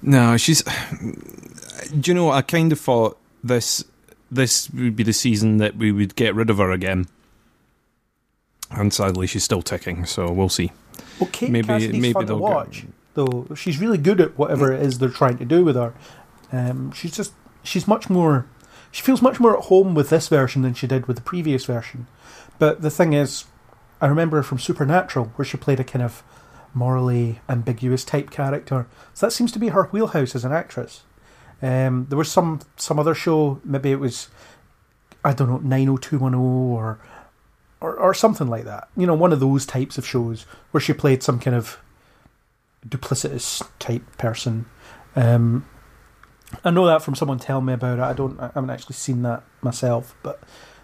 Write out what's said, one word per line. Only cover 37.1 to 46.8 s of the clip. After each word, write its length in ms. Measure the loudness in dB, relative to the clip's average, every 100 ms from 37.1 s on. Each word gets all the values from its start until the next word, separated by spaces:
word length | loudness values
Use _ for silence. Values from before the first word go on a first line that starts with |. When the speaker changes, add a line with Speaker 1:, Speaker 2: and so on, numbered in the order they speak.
| -20 -20 _ _ _ _ -10
Speaker 2:
or, 140 | -8 0
or 180 | 2 4
something 320 | 2 2 -2
like 160 | -4 -8
that. 240 | -14 -10 -2
You 100 | 2
know, 80 | 4
one 180 | 4
of 80 | 4
those 260 | 2 2 0
types 320 | -4 -4 -6
of 80 | -6
shows 380 | -4 -4 -6 -12 -20 _
where 100 | -2
she 120 | 0
played 300 | 0 2 2
some 160 | 0 -2
kind 160 | 0 -2
of 220 | -2 -10 _ _ _ _ _ _ _ _ _ _ -12
duplicitous 800 | -10 -6 -4 -4 -6 -8 -8 -10 -12
type 260 | -6 -6 -8 -6
person. 500 | -6 -4 -4 -6 -6 -16 -20 -20 -8 0
Um, 500 | 4 4 4 0 -4 -18 -20 _ _ _ _ _ -20 -6 0
I 60 |
know 160 | 4